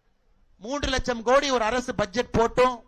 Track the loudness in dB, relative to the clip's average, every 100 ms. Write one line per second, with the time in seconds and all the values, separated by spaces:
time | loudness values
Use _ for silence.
0 | _ _ _ _ _ _ -10 -6 -4 -2
1 | -2 -4 2 2 4 0 0 -2 -4 -4
2 | -4 -4 -2 0 0 2 2 0